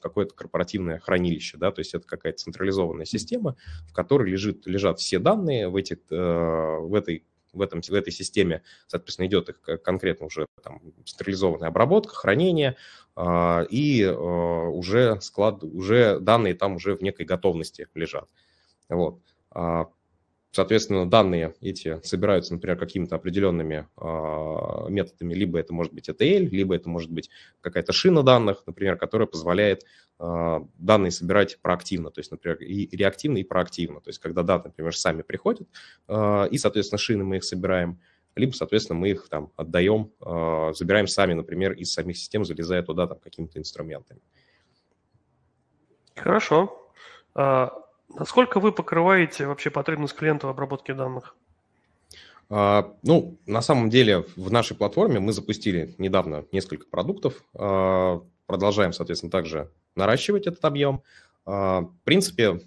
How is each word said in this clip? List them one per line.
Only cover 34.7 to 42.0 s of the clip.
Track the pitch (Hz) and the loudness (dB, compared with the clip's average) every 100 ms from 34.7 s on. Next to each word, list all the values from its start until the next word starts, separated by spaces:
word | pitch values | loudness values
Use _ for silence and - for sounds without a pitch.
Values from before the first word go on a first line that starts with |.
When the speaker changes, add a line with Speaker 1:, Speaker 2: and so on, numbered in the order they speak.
| - 82 82 | -8 -6 -4
Speaker 1:
сами | - 80 | -2 -2
приходят, | - 95 202 247 - - - - - | -4 -4 -2 -2 -6 -20 -20 -20 -6
а, | 107 104 101 101 | 0 2 2 2
и, | - | 0
соответственно, | 107 104 98 101 | 0 0 -2 -2
шины | - 107 | 0 -2
мы | 95 95 | 0 -4
их | |
собираем, | - 92 92 92 87 87 _ _ _ | -4 -4 0 0 0 -6 _ _ _
либо, | - 131 | -2 -2
соответственно, | 123 - 107 - 85 | -2 0 0 0 -2
мы | 98 | 0
их | 98 - | -2 -4
там | 76 73 | -10 -8
отдаем, | - 80 87 92 110 107 - | -12 -2 2 4 2 -2 -10
а, | - 85 82 80 80 | -8 -4 -2 0 -2
забираем | 80 87 104 98 | -2 2 2 2
сами, | - 95 | 2 2
например, | 82 82 85 95 | 2 -2 -2 -2
из | 87 90 | -2 -8
самих | - | -6